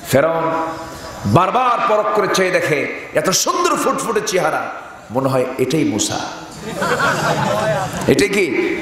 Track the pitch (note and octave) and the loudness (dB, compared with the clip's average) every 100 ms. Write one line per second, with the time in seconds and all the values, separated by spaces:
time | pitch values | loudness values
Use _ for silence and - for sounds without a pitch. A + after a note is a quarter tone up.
0 | - C3 D#3 E3 D#3+ - - - - - | 2 2 4 2 0 -2 -4 -8 -12 -12
1 | - - - E3+ F#3+ G#3 B3+ A#3 - G#3+ | -14 -6 2 4 4 4 2 2 2 2
2 | G#3+ G#3 F#3+ F#3+ F#3 F3+ E3+ C#3+ B2+ - | 2 2 2 2 2 2 0 0 -2 -6
3 | - - D#3+ F#3 - F4+ F4+ D4+ - C4+ | -4 0 0 0 0 0 2 2 0 -2
4 | F#3+ G#3+ G#3 F#3 D#3 C#3 - - - - | -2 -2 0 0 0 0 -4 -10 -14 -18
5 | - A2+ C3+ C3 B2+ - B2+ D#3+ D3 G#2+ | -6 -2 0 0 0 0 0 2 0 0
6 | - F#2+ - - - - G#3 - - - | -2 -2 -6 -10 -14 -12 -10 -4 -2 0
7 | - - - - - G#3 G#3+ G#3 F#3 F3 | 0 0 0 0 0 0 0 0 -2 -2
8 | - F3+ G3 G3 F3 A2+ - - | 2 4 4 2 0 0 -2 -4